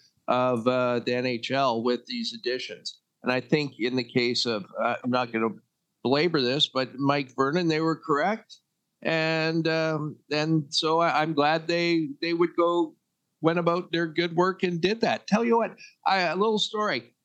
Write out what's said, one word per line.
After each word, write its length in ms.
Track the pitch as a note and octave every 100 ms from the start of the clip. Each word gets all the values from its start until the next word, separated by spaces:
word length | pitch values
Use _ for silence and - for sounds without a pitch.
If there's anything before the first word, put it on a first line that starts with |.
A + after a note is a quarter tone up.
| _ _ -
of, 380 | B2 B2+ B2 A#2
uh, 340 | B2+ B2 A#2+
the 140 | A#2+
N 120 | B2 B2+
H 240 | A#2+ A#2
L 320 | C3+ C3+ A2+
with 220 | A#2+ A#2+ -
these 280 | A#2+ A#2
additions." 640 | A#2 A#2+ B2+ - F#2 - - _ _
And 100 | B2
I 80 | B2+
think 340 | A#2+ D#3 C#3+ -
in 180 | B2 B2+
the 80 |
case 400 | A#2+ B2+ A#2+ A#2+
of, 220 | A#2+ G#2+ F#2 -
uh, 140 | A2+ A#2
I'm 80 | B2+
not 220 | B2+ A#2+
gonna 180 | A2+ A2+ F#2+ _ _ _ _
belabor 380 | A#2+ C#3 E3+ D#3+
this, 260 | B2 C#3 -
but 300 | C3 B2 B2
Mike 360 | C#3 C#3+ B2+
Vernon, 340 | - C3+ E3+ E3+
they 120 | D#3
were 160 | D#3+ D#3+
correct. 600 | - C#3+ F3 A3 - - _ _ _ _
And, 640 | - D#3+ D#3+ D#3+ D#3+ E3 D#3+
um, 480 | D#3+ D#3+ D#3 D3+ - -
and 320 | D3+ D#3 D#3+ C#3
so 240 | - D#3+ D#3+
I, 200 | E3+ C#3
I'm 120 | D#3
glad 340 | D3 D3 D#3+ D#3+
they, 400 | E3+ E3+ E3 D3+ C#3
they 100 | E3+
would 240 | E3+ E3+ -
go, 380 | E3+ F3 D#3+ - _ _ _ _
went 160 | D#3 E3+
about 340 | E3+ F3 F3+
their 140 | E3 E3+
good 280 | D#3 E3+
work 280 | E3 F3+ F#3
and 180 | F3+ F3
did 220 | F#3 A3+
that. 240 | G3 A2 -
Tell 180 | G#3
you 140 | A#3 A3+
what, 180 | G3+ - - _ -
I, 160 | F#3+
a 120 | F3
little 240 | E3+ A3 G#3+
story. 540 | G#3 G#3+ G#3+ C#3 - _